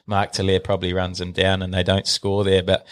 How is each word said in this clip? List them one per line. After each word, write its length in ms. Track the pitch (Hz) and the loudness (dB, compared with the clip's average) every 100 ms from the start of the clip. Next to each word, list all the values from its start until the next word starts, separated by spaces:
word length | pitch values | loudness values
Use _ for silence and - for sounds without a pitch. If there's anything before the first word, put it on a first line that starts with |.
| - | -2
Mark 260 | 101 104 | -2 0
Telea 300 | - 95 92 | -2 2 2
probably 300 | - 98 92 | 0 -2 0
runs 280 | 92 90 90 | -2 -4 -6
him 120 | 90 | -8
down 300 | 87 92 95 | 0 2 2
and 100 | 92 | 0
they 100 | 92 | -2
don't 240 | 90 98 - | 2 0 0
score 380 | - 101 98 | -2 -2 0
there. 180 | 95 95 | 2 2
But 240 | 90 92 - | 2 0 -2